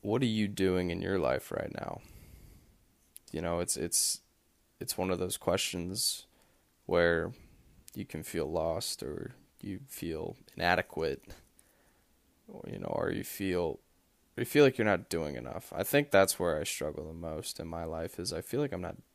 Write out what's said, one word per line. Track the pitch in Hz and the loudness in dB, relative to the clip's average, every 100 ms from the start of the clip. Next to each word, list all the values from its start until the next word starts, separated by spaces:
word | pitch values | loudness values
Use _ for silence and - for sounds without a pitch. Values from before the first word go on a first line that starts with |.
what | 104 113 | 2 2
are | 127 | 2
you | 110 104 | 2 0
doing | 101 95 92 90 | 2 4 4 2
in | 87 | -2
your | 90 95 | 0 2
life | 67 67 - | 2 0 -2
right | - - - | -6 -4 -6
now? | - - - - - - - - - _ _ _ _ - - | -8 -8 -14 -20 -20 -20 -20 -20 -20 _ _ _ _ -20 -10
You | 76 | -4
know, | 85 85 | -2 0
it's, | 87 - | -2 -2
it's, | 85 - - - _ _ _ _ _ _ | 0 0 0 -2 _ _ _ _ _ _
it's | 117 - | -8 -2
one | 92 | 0
of | 90 | 0
those | 90 - | -2 -2
questions | - 92 - 90 87 95 - - - _ _ _ _ _ - | 0 2 0 -2 -6 -2 -2 -2 -10 _ _ _ _ _ 0
where | 87 85 82 85 - - - - - - | 4 6 4 0 -6 -18 -20 -20 -20 -16
you | - - | -12 -10
can | - | -8
feel | - 85 71 | -6 -4 -2
lost, | 82 80 82 - - | 0 0 -2 -4 -6
or | - 76 - - _ _ | -6 -8 -10 -14 _ _
you | 98 95 139 | -10 -8 -10
feel | - 85 80 82 82 - - | -8 -6 -4 -6 -10 -16 -2
inadequate, | 87 87 - - 80 69 - - - _ _ _ _ _ _ _ _ _ - | 2 2 2 -2 -2 -2 -8 -20 -20 _ _ _ _ _ _ _ _ _ -20
or, | - - | -14 -10
you | - | -8
know, | 50 | -4
or | 50 50 | -2 0
you | - | -2
feel, | - - 98 90 85 - _ _ _ _ _ - | -6 -2 0 2 0 -2 _ _ _ _ _ -6
or | |
you | 113 | 2
feel | 143 | 8
like | 143 127 | 8 8
you're | 107 | 4
not | 92 - | 4 2
doing | 85 78 65 | -2 -2 -4
enough. | 62 - - - | -8 -10 -8 -4
I | |
think | 101 143 143 | 2 2 6
that's | 98 95 - | 8 8 6
where | 87 76 | 2 2
I | |
struggle | 80 - 76 76 78 | 0 -2 -4 -4 -8
the | |
most | 82 82 78 - - | -8 -6 -6 -8 -8
in | 82 | -8
my | 82 | -6
life, | 82 80 82 - | -4 -4 -6 -6
is | 90 | -6
I | 82 | -4
feel | - 123 | -4 -2
like | 143 | -2
I'm | 92 | -2
not | 90 - - | -6 -8 -16